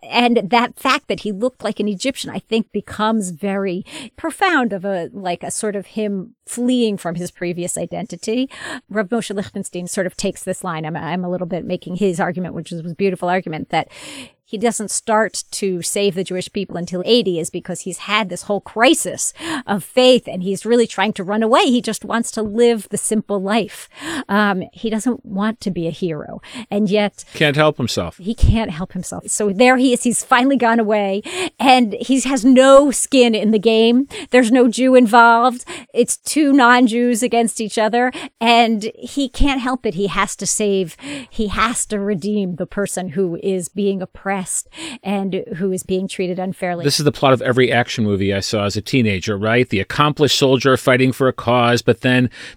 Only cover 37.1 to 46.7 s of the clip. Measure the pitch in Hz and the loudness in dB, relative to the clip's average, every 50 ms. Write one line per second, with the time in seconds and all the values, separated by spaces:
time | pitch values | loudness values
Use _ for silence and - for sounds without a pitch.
37.1 | 247 208 247 240 233 233 233 226 - - 226 202 - 233 214 220 214 240 247 254 | 2 0 0 0 2 2 2 0 -2 -4 -8 -4 0 0 0 2 2 2 0 0
38.1 | 254 311 - 262 _ - 226 233 233 233 240 226 226 208 202 226 - - - 240 | -2 -6 -12 -14 _ 0 2 4 6 6 6 4 2 -2 -4 -8 -10 -12 -14 -8
39.1 | - 277 277 254 - - 285 285 262 269 233 262 262 254 - 220 151 170 202 185 | -4 -4 -4 -2 2 2 2 2 2 0 -2 -4 -4 -4 -4 -4 -2 -2 -4 -2
40.1 | 156 202 196 185 - - 202 - - - 214 202 196 190 185 160 - - - 277 | -2 -2 -2 -2 -4 -6 -6 -4 -2 0 0 0 0 0 -2 -4 -8 -14 -14 -12
41.1 | 285 277 247 - - - 220 202 185 - 214 226 247 - - - 220 202 202 202 | -12 -12 -14 -10 -6 -6 -4 -2 -2 -2 -2 -2 -2 -4 -6 -6 -6 -4 -2 -2
42.1 | 208 165 160 202 208 208 196 180 180 - 180 - - 208 202 - - 185 180 180 | -4 -2 -2 -2 -2 -2 -2 -4 -4 -6 -8 -8 -6 -4 -4 -4 -4 -6 -8 -4
43.1 | 135 185 196 175 170 - - 196 190 185 170 - - 202 202 196 196 190 185 - | -2 -2 -2 -2 -2 -4 -4 -2 -2 -2 -4 -6 -4 -2 -2 -2 -2 -2 -6 -10
44.1 | - - - 196 196 190 185 - - - - - - 311 320 - 247 240 - 196 | -12 -10 -6 -4 -4 -4 -4 -6 -6 -8 -8 -10 -14 -14 -14 -14 -14 -8 -6 -4
45.1 | 208 196 196 196 175 190 - - - 156 196 190 185 180 - - 190 185 190 190 | -4 -2 -2 -4 -4 -6 -6 -8 -6 -4 -2 -2 -2 -4 -4 -4 -4 -2 -4 -4
46.1 | - - 190 180 180 185 185 190 180 - 190 180 | -4 -4 -4 -4 -4 -4 -6 -6 -6 -6 -6 -6